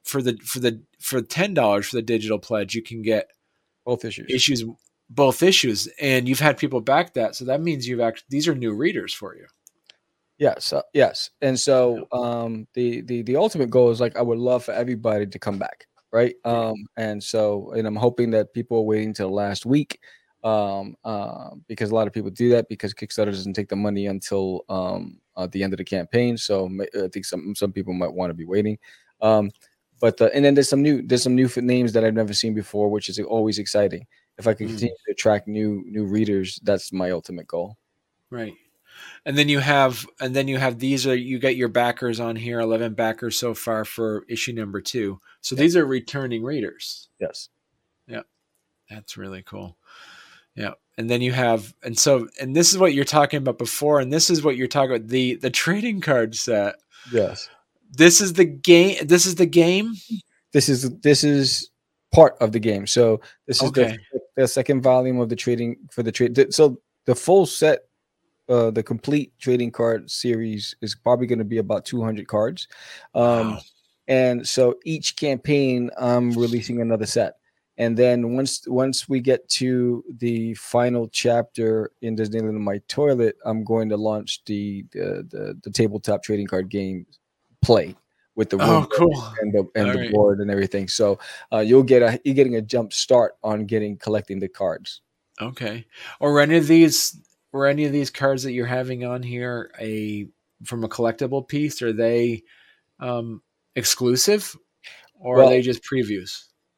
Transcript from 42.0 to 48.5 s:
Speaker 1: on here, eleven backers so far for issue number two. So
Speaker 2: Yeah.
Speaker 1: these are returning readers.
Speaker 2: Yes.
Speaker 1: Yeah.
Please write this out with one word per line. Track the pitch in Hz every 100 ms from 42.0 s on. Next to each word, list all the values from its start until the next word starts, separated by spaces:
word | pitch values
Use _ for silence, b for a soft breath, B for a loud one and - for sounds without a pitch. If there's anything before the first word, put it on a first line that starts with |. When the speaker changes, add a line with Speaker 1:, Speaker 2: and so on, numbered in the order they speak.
| 123 113
Speaker 1:
on | 117 113
here, | 117 120
eleven | 113 113 117 107
backers | 113 110 120 107
so | 123 110
far | - 110 107
for | - 113 107 -
issue | 117 -
number | 117 104 98
two. | - 127 104 98 b b
So | - 127
Speaker 2:
Yeah. |
Speaker 1:
these | 156 175
are | 147
returning | 131 117 143 131 117
readers. | 117 147 98 - - - - _
Speaker 2:
Yes. | - - - _ _ _ _ _ -
Speaker 1:
Yeah. | 117 - _ _